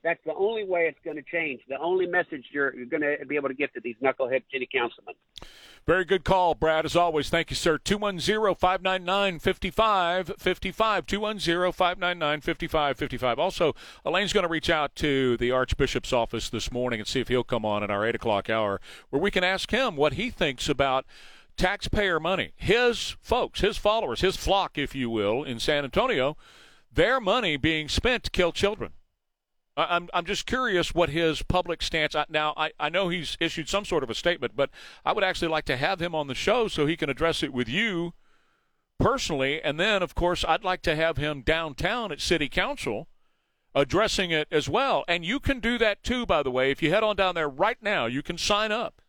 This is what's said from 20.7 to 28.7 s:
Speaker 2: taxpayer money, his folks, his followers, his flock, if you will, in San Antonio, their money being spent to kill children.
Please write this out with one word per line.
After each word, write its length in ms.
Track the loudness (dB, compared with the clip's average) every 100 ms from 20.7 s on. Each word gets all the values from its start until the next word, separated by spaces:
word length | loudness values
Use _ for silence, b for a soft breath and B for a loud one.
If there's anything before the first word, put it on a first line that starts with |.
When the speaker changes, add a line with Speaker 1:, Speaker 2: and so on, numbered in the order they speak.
| 0 2 2 -2 B B B B 0
Speaker 2:
taxpayer 600 | 0 0 -2 0 2 2
money, 340 | 0 -2 -4 -4
his 600 | 2 4 4 0 -6 -10
folks, 400 | -2 0 0 0
his 160 | -2 2
followers, 440 | 0 2 0 0
his 160 | 0 0
flock, 400 | 0 2 0 -4
if 180 | -6
you 160 | -4 -2
will, 340 | 0 0 0
in 140 | -4 -4
San 260 | 0 0
Antonio, 520 | 0 0 2 2 0 -2 B B B B B
their 280 | 2 2 4
money 360 | 2 2 2 0
being 320 | 0 0 -2
spent 360 | 0 0 0
to 60 | -2
kill 220 | 0 0
children. 400 | 2 0